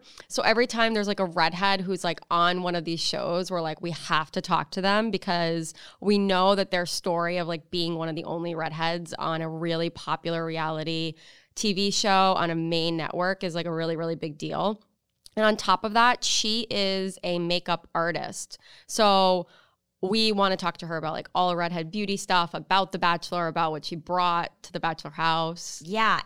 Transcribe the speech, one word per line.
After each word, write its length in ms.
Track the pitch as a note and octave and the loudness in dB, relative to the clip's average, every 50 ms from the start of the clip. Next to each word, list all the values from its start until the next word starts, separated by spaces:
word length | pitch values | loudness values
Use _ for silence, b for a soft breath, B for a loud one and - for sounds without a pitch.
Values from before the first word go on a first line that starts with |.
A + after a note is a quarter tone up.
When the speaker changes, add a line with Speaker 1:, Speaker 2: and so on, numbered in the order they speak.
| B B B B B B | B B B B B B
Speaker 1:
So 120 | - B3 - | -4 0 2
every 240 | - A3 A3+ B3 A#3+ | 4 4 4 2 2
time 260 | - A#3 A3+ A3+ A3+ | 2 2 2 2 2
there's, 160 | G#3+ G3+ G3+ | 0 0 0
like, 100 | G3+ G3 | 0 0
a 60 | F#3+ | -2
redhead 560 | F3 E3 F3 D#3+ E3+ F3 F3 G3 G3 G3 G3 | -2 2 2 2 2 2 2 2 2 2 2
who's, 240 | F3+ F3+ F#3+ F3 - | 0 -2 -4 -2 -2
like, 160 | F3 E3 - - - | -4 -4 -4 -4 0
on 320 | E3 E3+ E3+ F3 F3+ F#3 F3+ | 2 4 4 4 2 0 0
one 120 | F3 F3 | -2 -2
of 100 | F3 D#3 | -2 -2
these 160 | D#3+ E3 D#3+ | -4 -4 -4
shows, 500 | - - - - B2 D3 F3 F3 F#3+ F#3 | -2 -2 -2 -2 -2 -2 -2 -2 -2 -2
we're 80 | F#3 E3+ | -4 -4
like, 220 | E3 D#3 D#3 - | -4 -4 -6 -6
"We 100 | - E3+ | -6 -8
have 400 | D#3+ - - - E3+ D#3 D#3 - | -8 -6 -4 0 0 0 0 -2
to 100 | - F#3+ | -4 -6
talk 300 | - - F3 - D3 - | -2 0 0 0 0 -2
to 100 | - G3 | -4 -2
them," 300 | F3+ G3 G3+ G#3+ A3 A3+ | 0 2 2 2 2 0
because 600 | G3 F3+ - G3+ F3 F3 E3+ E3 E3 E3 E3 D#3+ - B B B B B | -2 -4 -2 -2 0 0 0 0 -2 -2 -4 -6 -10 B B B B B
we 180 | B G3 G#3 G3+ | B 4 4 6
know 380 | G3 G3 F#3 F3+ F#3 G3 G3+ | 6 4 4 6 6 6 6
that 160 | G3 F#3+ - | 4 2 0
their 140 | F#3 F3+ F3 | 0 -2 -2
story 540 | E3+ - - - G3 E3+ E3+ E3+ E3+ F3+ F3+ | -2 -4 -4 -2 0 0 0 0 0 0 -2
of, 100 | E3+ D#3+ | -2 -2
like, 200 | E3+ D#3+ D3 _ | -4 -8 -8 _
being 240 | - F3 E3+ E3 E3+ | -2 -2 -2 -2 -2
one 120 | D#3+ D#3+ E3 | -4 -4 -4
of 80 | D#3+ | -6
the 80 | E3+ E3 | -6 -6
only 320 | - D#3+ E3+ E3+ E3+ E3+ | -6 -6 -4 -4 -4 -4
redheads 580 | D#3 D#3+ D3+ D#3 D#3 E3 E3 E3+ F3 E3+ D#3+ - - | -4 -4 -4 -4 -2 -2 -2 -2 -2 -6 -8 -8 -4
on 220 | - E3 D#3+ D#3+ | -2 -2 -2 -2
a 80 | D#3+ D#3+ | -4 -4
really 400 | D#3+ D#3+ E3+ E3+ E3 E3 E3 E3+ | -6 -4 -2 -2 -2 0 -2 -2
popular 560 | E3+ - - - D#3 - - E3 E3+ E3 E3 | -4 -6 -6 -4 -4 -4 -2 -4 -4 -2 -4
reality 680 | E3 D#3+ D#3+ D#3 D#3+ D#3+ D#3 D#3 E3 E3 E3 D#3+ E3 D#3+ B B B B B B B B | -4 -4 -4 -4 -4 -4 -4 -4 -4 -4 -2 -4 -4 -6 B B B B B B B B
T 180 | - - G#3+ F#3+ | -4 0 0 0
V 180 | F#3 G3+ G3+ | 2 2 0
show 440 | G3 - - G#3 G3 F#3+ F#3+ F#3+ F#3+ - | 2 2 2 4 6 6 6 6 4 2
on 140 | E3+ E3+ | 2 0
a 40 | E3 | 0
main 400 | E3 E3 E3 E3+ E3 D#3+ E3+ E3 | -2 0 0 0 0 0 0 -2
network 480 | D#3+ D3+ - - E3+ F3+ F#3 F#3+ F#3+ G3 | -2 -4 -4 -2 -2 -2 -2 -2 -2 -4
is, 100 | F3+ D#3 | -6 -4
like, 120 | E3+ E3 | -4 -4
a 80 | F3 E3 | -4 -4
really, 240 | D#3+ E3 E3 E3 D#3 | -2 -2 -2 -2 -2
really 180 | E3 E3 E3 | -4 -4 -4
big 220 | D#3 - D#3 D3 D3+ | -4 -6 -8 -8 -6
deal. 440 | D#3 D#3 D#3 - E3+ G3+ A3 G#3 _ _ _ _ _ _ _ _ _ - - G#3+ | -8 -6 -2 0 0 0 -2 -4 _ _ _ _ _ _ _ _ _ -8 -2 2
And 80 | G#3+ | 2
on 120 | G#3+ G#3+ G#3+ | 4 2 2
top 260 | - G3+ F#3 - - | 2 2 2 2 2
of 80 | A3 G#3 | 0 2
that, 280 | A3+ A#3 B3 - - - | 4 4 4 4 2 0
she 420 | - - - - G#3+ G#3+ A#3 - - | -2 0 0 0 0 -2 -2 -4 -4
is 500 | - G#3 G3 F#3+ F#3+ F#3+ F#3+ F#3+ F#3 - | -2 -2 0 0 0 -2 -4 -4 -6 -6
a 180 | - F3+ F3 F3 | -4 -2 -2 0
makeup 500 | E3+ E3+ F3 F3+ - - E3+ E3 - - - | 0 0 0 0 0 -2 -4 -4 -4 -4 -4
artist. 640 | E3+ E3 E3+ E3 D3 - - - - - - - - B B B B B B | -2 -2 0 -2 -4 -6 -8 -10 -10 -12 -14 -16 -20 B B B B B B
So 600 | - - A3 G3+ G3 F#3+ F#3+ F#3 F#3 F3+ F3 b b b b b b b _ _ _ _ | 0 4 6 6 6 6 6 4 4 2 0 b b b b b b b _ _ _ _
we 300 | - F#3 G#3+ A3+ A3 A3 | -2 0 2 4 4 4
wanna 240 | G#3 G3+ G3 F#3+ F#3 | 4 4 2 2 2
talk 220 | F3+ F#3 E3+ - - | 0 -2 -4 -4 -6
to 100 | F3+ E3 | -8 -8
her 80 | E3 | -6
about, 160 | D#3+ D#3 D#3 | -6 -4 -4
like, 160 | D#3+ - - - - | -6 -6 -8 -4 0
all 140 | F3 F3+ F3+ | 2 2 2
the 80 | F3 E3+ | 2 0
redhead 340 | E3+ E3+ F3 E3+ E3 D#3+ | -2 -2 -2 -4 -6 -6
beauty 240 | F#3 G#3 G#3 F#3+ G3 | -4 -4 -4 -2 -4
stuff, 380 | G3 - - F#3+ F3+ E3+ E3+ - | -4 0 2 2 2 2 0 -4
about 400 | D#3+ D#3 - F#3 G3 F#3+ F#3+ - | -8 -2 2 2 2 2 0 -2
The 60 | F3 | 0
Bachelor, 500 | F3 F3 E3+ E3+ - - F3+ F3 E3+ D#3+ | 2 2 2 0 -2 -4 -4 -2 -2 -2
about 220 | D#3 E3 E3 D#3+ | 0 0 0 0
what 120 | D#3 D3+ D3 | -2 -4 -8
she 140 | - F3 D#3+ | -8 -10 -10
brought 640 | D3+ - F3 F3+ F3+ F3 E3+ E3+ E3 - _ _ - | -6 -2 0 2 2 2 2 0 -2 -4 _ _ -16
to 80 | - | -12
the 80 | - E3+ | -8 -4
Bachelor 320 | - E3 D#3+ - - D3 | -2 -2 -4 -4 -8 -12
house. 680 | D3+ - D#3+ E3 D#3+ E3 E3 D#3+ E3+ E3+ - - - - C#3+ | -6 0 2 2 2 2 0 -2 -4 -6 -10 -12 -12 -12 -10
Speaker 2:
Yeah, 380 | E3 G3+ A3 A3 G#3+ F#3 D#3+ - | -4 0 2 4 4 4 2 0